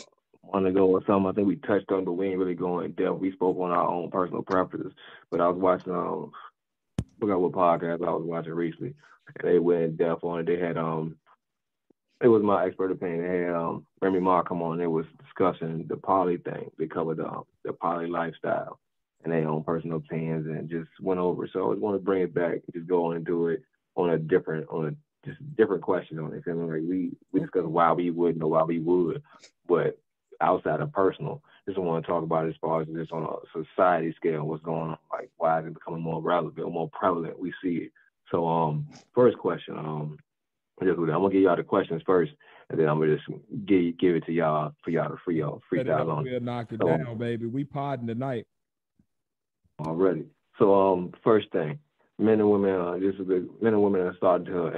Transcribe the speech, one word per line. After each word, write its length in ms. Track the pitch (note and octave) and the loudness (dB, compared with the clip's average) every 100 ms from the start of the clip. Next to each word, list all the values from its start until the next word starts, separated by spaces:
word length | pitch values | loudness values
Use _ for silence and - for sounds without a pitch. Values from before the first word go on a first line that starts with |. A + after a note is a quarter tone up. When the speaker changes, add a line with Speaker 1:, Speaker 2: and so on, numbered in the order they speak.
| - _ _ _ - | -10 _ _ _ -4
Speaker 1:
month 140 | G2 F#2+ | 0 2
ago 180 | F#2+ F#2 | 6 6
or 160 | F#2 | 4
something. 220 | - G2 F#2+ | 4 2 4
I 20 | |
think 160 | G2+ G2+ | 2 2
we 80 | E2+ | 0
touched 340 | - G2 F#2 | 0 0 0
on 100 | F#2+ | -2
it, 40 | |
but 80 | F#2 | 0
we 160 | F2 G2 | -2 -2
ain't 100 | F#2 | 0
really 160 | F#2 | -2
go 240 | F2 F#2 F2+ | -2 -2 -2
in 120 | F2 | -4
depth. 260 | - F#2 E2+ | -2 -2 0
We 140 | F#2 | -2
spoke 240 | - F#2 F2+ | 0 0 0
on 120 | F2+ | 0
our 160 | F2 E2+ | 2 2
own 220 | F2 E2 | 0 -2
personal 300 | F#2+ F2 E2 | -2 -2 -4
preferences. 500 | - F#2 F#2 - - - - - _ | 0 2 2 -4 -10 -12 -20 -20 _
But 80 | E2+ | 2
I 80 | F2 | 2
was 80 | F2 | 4
watching, 340 | F#2 F2+ - | 2 2 0
um, 360 | F2 F2 E2+ - - - _ _ _ _ - - _ | -4 -4 -4 -8 -14 -20 _ _ _ _ -8 -8 _
forgot 160 | G#2 F2+ | 0 2
what 120 | F2 | 2
podcast 540 | F2+ F2 E2 E2+ E2+ E2+ | 4 4 4 0 -2 -2
I 40 | |
was 140 | E2 | -2
watching 280 | E2 E2 D#2+ | -2 -6 -6
recently, 420 | E2 E2+ D#2+ - - _ _ - | -4 -4 -4 -10 -12 _ _ -20
and 220 | - F2 | -6 2
they 100 | F2 | 4
went 240 | E2+ E2+ | 4 2
in 140 | E2 D#2+ | 0 0
depth 280 | E2 E2 | -2 0
on 160 | F2 E2+ | -4 -4
it. 60 | E2+ | -2
They 120 | F2 | 0
had, 180 | E2+ E2 | 0 -2
um, 400 | D#2+ D#2+ D#2+ - _ _ _ _ _ _ _ _ _ _ | -2 -2 -4 -10 _ _ _ _ _ _ _ _ _ _
it 60 | B2 | 6
was 140 | A2 | 6
my 240 | G#2 F#2+ F#2 | 6 2 2
expert 240 | - F#2+ | 0 -2
opinion. 320 | E2+ F#2 E2+ | -2 -4 -4
They 240 | F2 F2+ F2 | -2 -2 0
had, 80 | |
um, 320 | E2+ E2 E2 - _ | -2 -2 -6 -12 _
Remy 200 | F#2+ F#2 | 0 2
Ma 220 | F#2 F2+ | 4 2
come 200 | E2 F2 | 2 -2
on. 160 | E2 E2 | -2 -2
They 80 | F2 | 0
was 200 | D#2+ D#2+ - | -2 -4 -12
discussing 640 | - - F#2 E2+ E2 E2 - | -16 0 0 0 -6 -6 -6
the 80 | - | -6
poly 400 | - F#2+ F2+ E2+ | 0 2 2 -2
thing. 320 | - - - - | -4 -10 -12 -8
They 80 | D#2+ | -6
covered 320 | F2 D#2+ D#2+ | -2 -2 -4
the, 80 | D#2 | -6
um, 180 | D#2 - _ | -8 -14 _
the 80 | - | -10
poly 340 | - F2+ E2+ E2+ | -4 -2 -2 -2
lifestyle 720 | E2+ E2 - E2+ - - - _ _ _ _ | -4 -4 -4 -4 -4 -4 -14 _ _ _ _
and 100 | D#2+ | -4
their 160 | E2 D#2 | -2 0
own 160 | D#2 | -2
personal 340 | D#2+ E2 E2 D#2+ | -2 -4 -4 -6
opinions 480 | D2 D#2+ D#2+ D#2+ D#2 | -4 -6 -2 -4 -4
and 220 | D#2 D#2 | -8 -6
just 220 | E2 D#2+ - | -8 -8 -8
went 200 | F#2+ F2+ | -2 0
over. 280 | F2+ E2 F2 | 0 -2 -4
So 220 | F#2 G#2+ | -2 -2
I 40 | |
just 80 | G2+ | -2
wanna 160 | G#2+ G2 | -2 -2
bring 240 | F#2 F#2+ | 0 0
it 120 | F2 | 0
back 180 | F2 E2+ | 0 -2
and 220 | E2 - | -2 -8
just 120 | F2 E2 | -12 -2
go 200 | F2+ E2+ | 0 0
on 100 | E2+ | -2
and 80 | |
do 240 | E2 E2+ E2+ | -2 0 0
it 140 | E2 - _ _ - | -2 -8 _ _ -2
on 140 | F2 | 0
a 80 | D#2+ | 0
different, 500 | D#2 F2+ - D#2+ D2+ | 2 0 2 -4 -4
on 180 | E2 D2+ | -4 -4
a 400 | D2+ _ _ - | -6 _ _ -16
just 120 | D3+ - D3+ | -14 -6 0
different 260 | A2 F2+ | 2 2
question 360 | - F2 - D#2+ | 0 -4 -4 -10
on 160 | D#2 | -8
it. 100 | D#2 | -8
Feel 120 | F2 E2 | -6 -4
me? 140 | E2+ | -4
Like, 180 | D#2 E2 | -4 -2
we, 240 | F#2 F2 - _ | -2 -4 -8 _
we 80 | F#2 | -2
discussed 260 | F2 F#2 E2 | 0 -2 0
why 260 | E2+ E2 | 2 4
we 180 | D#2+ F2 | 4 0
wouldn't 320 | E2 E2+ E2 | 0 0 2
or 80 | D#2+ | 0
why 120 | E2 | 2
we 160 | D#2+ E2+ | 2 0
would, 440 | D#2+ F2+ E2 D2 - - - _ - | 2 2 2 -2 -10 -20 -20 _ 0
but 320 | E2+ C#2+ - _ _ _ - | 2 2 -4 _ _ _ -2
outside 400 | E2 F2+ - D#2 | 2 2 0 -2
of 120 | D2+ | -2
personal, 500 | G2 F#2+ - D2+ D2 - _ - | 2 2 0 -6 -10 -14 _ -8
just 120 | F#2+ | -4
wanna 280 | F2 E2 D#2+ | -2 -2 0
talk 160 | E2+ | -2
about 220 | D#2+ D#2+ | 0 0
it 60 | D#2+ | -2
as 60 | D#2 | -4
far 220 | E2 D#2+ | -2 -2
as 60 | D#2 | -2
just 240 | E2 D#2+ | -6 -8
on 100 | D#2+ | -6
a 420 | D#2 - - E2+ | -6 -8 -10 -10
society 480 | D#2 - F2+ E2+ E2 - | -6 2 4 4 0 -2
scale, 280 | E2+ D#2 | -2 0
what's 180 | D2+ D#2+ | -2 -6
going 280 | E2 E2 D#2+ | -4 -4 -4
on, 80 | D#2+ _ | -8 _
like, 200 | - - - | -10 -10 -2
why 220 | E2 D#2+ | 0 0
is 60 | D#2+ | -2
it 80 | |
becoming 280 | D#2+ - E2 | -10 -10 -8
more 180 | E2 D#2+ | -4 -4
relevant, 500 | E2 F2 D#2 E2 E2 | 0 0 -2 -6 -6
more 200 | E2+ D#2+ | -4 -6
prevalent? 480 | - G2 E2+ D#2+ - | -2 0 0 -4 -8
We 140 | F2+ - | -10 -6
see 140 | F#2 E2 | -4 -4
it. 160 | - - _ _ - | -6 -14 _ _ -4
So, 160 | F2+ E2 | -2 0
um, 400 | E2 D#2+ D2+ - - - | 2 0 -2 -6 -14 -4
first 240 | B2 B2 - | 4 4 4
question, 400 | - - - D#2+ | -2 -4 -8 -10
um, 400 | D#3 - - - _ _ _ _ _ - | -8 -6 -8 -12 _ _ _ _ _ -2
just, 160 | F#2 E2 | 0 2
I'm 80 | E2 | 0
gonna 240 | D#2+ G2 | 2 2
give 120 | F#2+ | 4
y'all 140 | F#2+ E2+ | 4 4
the 60 | |
questions 400 | D#2 G2+ - E2 | 2 0 0 -2
first, 280 | - F2+ D#2 - - - - | 2 2 2 -4 -20 -20 -6
and 100 | E2 | 0
then 100 | D#2 | 2
I'm 100 | D2+ | 2
gonna 180 | D#2 D2 | 2 0
just 120 | - D2+ - A#2 | -4 -14 -12 -10
give, 320 | G2+ F#2+ E2+ E2+ | 2 2 2 2
give 200 | F#2 E2 | 2 2
it 100 | D#2+ | 0
to 60 | |
y'all 400 | E2 D#2 D#2 D2+ - | 0 2 0 -2 -8
for 80 | - | -4
y'all 180 | D#2+ D2+ | -2 -2
to 80 | D#2 | -6
free 140 | F2+ D#2+ | -4 -2
y'all, 240 | D2 - - | -2 -6 -4
Speaker 2:
Set 160 | E2+ E2 | -2 0
it 0 | |
Speaker 1:
freestyle 140 | D#2 | 0
Speaker 2:
up, 80 | D#2+ | 0
Speaker 1:
on 180 | D#2 B2+ | -2 -4
it. 60 | |
Speaker 2:
we'll 80 | B2 | -4
knock 320 | A#2+ A#2+ A2+ | -4 -6 -8
it 80 | A2 | -2
Speaker 1:
So, 60 | F2+ | 0
Speaker 2:
down, 280 | D#2+ A#2 A2+ | 0 -2 -6
baby. 300 | A#2+ A#2 A#2 | -4 -4 -4
We 180 | C3 | -6
podding 440 | C#3+ C#3+ C#3+ C3 A#2 | -6 -6 -6 -4 -6
tonight. 380 | A2+ C3+ A#2+ - _ _ _ _ _ _ _ _ _ _ _ _ - | -4 -4 -6 -8 _ _ _ _ _ _ _ _ _ _ _ _ -10
Speaker 1:
Already. 460 | D#2 E2 F#2+ D#2 D2+ _ _ - | -6 2 2 2 -6 _ _ 2
So, 160 | G#2+ | 6
um, 380 | G2 F#2+ F2+ F2+ - | 6 6 2 -2 -2
first 280 | B2 A2 - | 4 4 2
thing, 260 | F#2 D2+ - - _ _ - | -2 -4 -6 -12 _ _ 0
men 220 | G#2+ A2 | 4 6
and 100 | G#2 | 6
women, 240 | G2+ G2 | 4 4
uh, 180 | F#2 F2 | 0 -2
this 200 | F2+ G2 | 0 -2
is 120 | F#2+ F#2 | -2 0
the, 220 | F2+ F2+ - | 0 -2 0
men 140 | A2+ | 2
and 80 | G#2+ | 4
women 200 | G2+ F#2+ | 4 4
are 140 | F2+ F2+ | 0 2
starting 300 | F#2+ F2+ E2+ | 2 2 0
to 200 | F2+ E2 | -4 -2